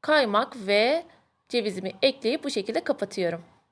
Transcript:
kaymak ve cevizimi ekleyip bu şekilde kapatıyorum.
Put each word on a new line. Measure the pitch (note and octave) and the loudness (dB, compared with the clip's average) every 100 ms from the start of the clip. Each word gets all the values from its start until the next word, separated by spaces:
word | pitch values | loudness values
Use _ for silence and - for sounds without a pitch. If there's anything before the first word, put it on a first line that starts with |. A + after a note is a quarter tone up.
kaymak | - D4+ A#3+ G3+ C4+ B3 F#3+ | 4 2 4 0 -2 -6 2
ve | G3+ A#3 D#4+ E4 _ _ _ _ | 4 4 2 -2 _ _ _ _
cevizimi | A#3+ G3+ F#3 F#3+ - | -2 -2 -4 -8 0
ekleyip | C#4 C4+ A3+ D#4 | 0 2 -2 -2
bu | C#4+ | -2
şekilde | A3+ G3 A#3+ | -4 -2 -4
kapatıyorum. | - - G3 - E3+ E3+ - _ _ | -2 -4 -4 -2 -4 -4 -12 _ _